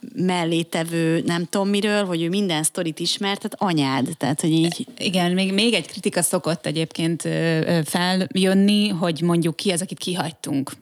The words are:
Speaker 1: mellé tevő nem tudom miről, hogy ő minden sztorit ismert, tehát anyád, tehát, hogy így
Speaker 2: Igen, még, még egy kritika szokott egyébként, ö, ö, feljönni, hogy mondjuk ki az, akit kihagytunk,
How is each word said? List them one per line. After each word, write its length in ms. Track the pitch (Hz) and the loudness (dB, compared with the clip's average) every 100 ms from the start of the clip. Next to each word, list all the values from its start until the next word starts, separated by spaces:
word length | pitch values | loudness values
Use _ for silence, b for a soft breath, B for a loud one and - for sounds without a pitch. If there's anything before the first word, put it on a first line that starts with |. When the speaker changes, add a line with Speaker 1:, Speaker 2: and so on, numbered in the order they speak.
| - | -12
Speaker 1:
mellé 480 | - 185 180 165 165 | -2 0 0 0 0
tevő 600 | 165 180 165 165 165 165 - | 0 -2 -2 0 2 2 0
nem 180 | 170 | -2
tudom 240 | 175 202 196 | -2 0 0
miről, 360 | 202 208 208 | 2 2 0
hogy 180 | 196 170 | 0 0
ő 60 | 170 | 0
minden 340 | 196 202 156 | 0 0 0
sztorit 360 | 156 - 170 147 | -2 -2 -4 -4
ismert, 420 | 170 - 196 196 | -4 -2 -2 -4
tehát 320 | 208 - 196 | -6 -4 0
anyád, 340 | 160 135 135 131 165 | 2 2 0 -2 -2
tehát, 240 | - 151 | -2 0
hogy 100 | 170 | 2
így 360 | 160 165 - 247 - | 2 2 -2 -10 -6
Speaker 2:
Igen, 340 | - 180 175 | -2 0 0
még, 200 | 180 190 | 0 0
még 220 | 196 233 | 2 2
egy 120 | 180 160 | 0 -2
kritika 360 | - 202 185 | -4 -2 0
szokott 440 | 165 185 160 170 - | 0 0 0 -2 -2
egyébként, 580 | 151 160 - 165 165 | -2 -4 -2 -2 0
ö, 360 | 165 160 165 160 | -2 0 2 2
ö, 200 | - 170 | 2 0
feljönni, 1040 | 156 180 180 185 190 190 190 190 202 208 208 | 0 0 0 0 0 2 4 6 6 4 2
hogy 340 | 180 175 160 | 0 -2 0
mondjuk 340 | 175 170 165 151 | 2 2 2 0
ki 140 | 202 | -2
az, 120 | 175 | -2
akit 160 | 190 - | -4 -8
kihagytunk, 720 | - 180 175 - - 139 135 - | -6 -4 -4 -8 -4 -4 -4 -8